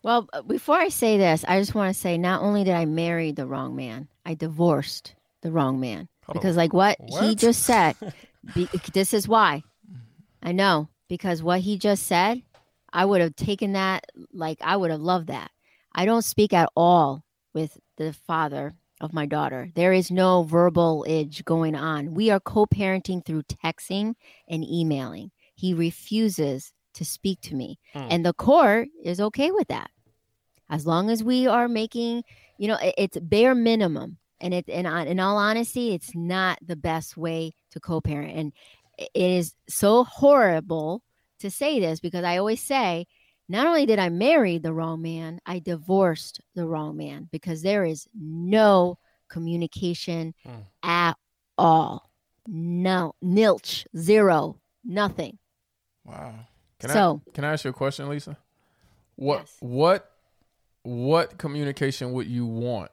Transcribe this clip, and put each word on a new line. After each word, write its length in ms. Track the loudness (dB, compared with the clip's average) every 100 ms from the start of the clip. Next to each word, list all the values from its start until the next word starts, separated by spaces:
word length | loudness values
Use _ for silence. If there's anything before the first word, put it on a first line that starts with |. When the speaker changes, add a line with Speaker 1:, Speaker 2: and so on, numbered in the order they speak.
Speaker 1:
Well, 260 | 0 0 0
uh, 80 | -8
before 340 | -6 -4 0 2
I 140 | 2
say 260 | 0 2 4
this, 260 | 4 2 2
I 100 | 0
just 160 | 0
wanna 200 | -2 -2
say, 240 | -2 -2 -2
not 240 | 0 0
only 220 | 0 2
did 100 | 2
I 100 | 2
marry 480 | 0 0 -2 -2 -4
the 140 | -6 -6
wrong 280 | -6 -8
man, 340 | -8 -10 -12 -16 _ -12
I 80 |
divorced 800 | -8 -6 2 4 4 0 -10 -16 -20 _ _
the 100 | -4
wrong 300 | 0 0 -2
man. 260 | -4 -8 -14 _ -12
Speaker 2:
Hold 100 | -4
on. 40 |
Speaker 1:
Because, 120 | 0 2
like, 160 | 4
what 240 | 4 2 2 -4
he 220 | 0 0
Speaker 2:
What? 100 | 4
Speaker 1:
just 240 | 4 4
said, 340 | 2 4 4 0 -8 -14
Speaker 2:
<laughs> 300 | -20 _ -8
Speaker 1:
be-, 140 | -4 -2 -4 -2
this 220 | -2 0
is 120 | 0 2
why. 360 | 4 4 2 -8 _ -20 -20 -20 _ _ _
I 100 | -2
know, 380 | 2 4 2 0 _ -12
because 340 | -6 -4 -2
what 180 | 0 0
he 180 | 0 0
just 280 | 0 0 2
said, 360 | 2 2 -2 -8 _ _ _ _
I 140 | 0 2
would 160 | 4
have 140 | 2 -2
taken 360 | -4 -2 -2
that, 320 | 0 -2 -2 -8 -20 -18
like, 240 | -10 -8 -6
I 160 | -2 0
would 140 | 0
have 100 | -2
loved 280 | 0 0 -2
that. 220 | -10 -12 -18 _ _ _
I 100 | 0
don't 180 | 2 2
speak 300 | 0 2 4
at 160 | 4 2 4
all 480 | 6 6 4 0 -12 _ _
with 240 | -6 -6 -10 _ -10
the 160 | -8
father 640 | -8 -4 -2 -2 -4 -8 -12 _ -12
of 120 | -8
my 140 | -4 -2
daughter. 440 | -2 -2 -6 -6 0
There 160 | 4
is 180 | 4 2
no 340 | 2 4 4
verbalage 1000 | 4 4 4 4 2 2 0 -2 -2 -6
going 320 | -2 0 0 -2
on. 380 | -4 -4 -4
We 160 | 0 2
are 100 | 2
co-parenting 840 | 2 2 2 2 0 -2 -4 -6
through 200 | -4 -6
texting 680 | -6 -6 -6 -8 -6 -4 -4 -6 _ _ -10
and 160 | -8
emailing. 680 | -4 -2 0 -2 -6 -12 -16 _ _
He 180 | _ -4
refuses 1000 | 0 -2 -4 -4 0 0 0 -2 -4 -10 _ _
to 100 | -12
speak 360 | -10 -6 -6 -6
to 120 | -8
me. 240 | -10 -10 -14 _
Speaker 2:
Hmm. 140 | -12 -4
Speaker 1:
And 160 | 0 0
the 60 |
court 560 | 0 4 6 6 4 -2 -8
is 160 | -6 -4
okay 320 | -4 -2 -2
with 160 | 0 -2
that. 220 | -6 -10 _ _ _ _ _ _ _ -8
As 160 | -4
long 260 | 0 0 0
as 120 | 0
we 240 | 0 2 4
are 220 | 2 2
making, 560 | -2 -4 -4 -4 -6 -8 -18 _ -6
you 80 | -4
know, 80 | 0
it, 120 | 0 0
it's 200 | -2 -4
bare 340 | 0 4 6
minimum. 640 | 4 4 2 0 -2 -8 -16 _ _
And 120 | -6
it, 160 | -6 -4
and 180 | -6 -4
I, 160 | -4
in 160 | -2 0
all 160 | 0 2
honesty, 580 | 0 0 -2 -4 -4
it's 200 | -4 -6 -8
not 420 | -4 -2 -2 -2
the 120 | -8 -6
best 400 | -4 -4 -8 -8
way 360 | -6 -6 -8 -12 _
to 80 | -14
co-parent. 560 | -6 -4 -4 -6 -6 -8
And 160 | -8 -10 _ _ _ -16
i-, 100 | -6
it 160 | 0 2
is 240 | 2 -2 -8 -12
so 340 | 0 4 4
horrible 1000 | 2 4 6 6 6 2 -2 -4 -4 -6 -10 _ _ _
to 140 | -12
say 260 | -4 -2 0
this 220 | 0 -2
because 240 | -6 -4
I 140 | -2 0
always 220 | -2 -4
say, 440 | -2 0 0 -2 -8 _ _ _ -6
not 160 | -2 2
only 200 | 2 2
did 120 | 2
I 120 | 0
marry 480 | 2 4 4 2 0
the 160 | -4
wrong 260 | -4 -4 -6
man, 400 | -8 -8 -10 -12 -8
I 120 | -8
divorced 760 | -6 -6 0 4 4 0 -8 -20 _
the 120 | -8 -6
wrong 320 | -6 -6 -10
man 320 | -12 -14 -12
because 300 | -10 -8 -4
there 200 | -2 0
is 240 | 0 -4 -12
no 840 | -16 -12 -8 0 4 6 6 4 -2 _ _ _
communication 1040 | -8 -4 -4 -4 -6 -6 -6 -6 -6 -8 -12
Speaker 2:
Hmm. 60 | -18 -20 -20 _
Speaker 1:
at 320 | -2 0 0 -2 _ _ _ 2
all. 540 | 6 6 2 -6 -16 _ _ _ -12
No, 680 | -8 -4 -2 0 0 -2 -4
nilch, 600 | 0 4 4 2 -2 -10 -10 -4
zero, 640 | 4 6 6 4 0 -8 _ _
nothing. 540 | -8 -4 -2 -4 -10 -14 _ _ _ _ _ _
Speaker 3:
Wow. 300 | -20 -16 -16 -18 -20 _ _ _
Speaker 4:
Can 120 | -2
Speaker 1:
So 320 | 2 2 0 -8
Speaker 4:
I, 40 |
can 120 | -8
I 80 | -6
ask 100 | -4
you 60 | -6
a 20 |
question, 340 | -4 -4 -4 -8
Lisa? 260 | -10 -12 -18 _ _ _ _ _ _ _ -6
What, 220 | -2 -2
Speaker 1:
Yes. 180 | -6 _
Speaker 4:
what, 500 | -6 2 4 2 -2 _ _ _ _ _ _ _
what 560 | -10 -4 2 2 0 -6
communication 760 | -8 -6 -6 -2 -4 -4 -6
would 140 | -6 -6
you 180 | -4
want 460 | -4 -4 -4 -6 -10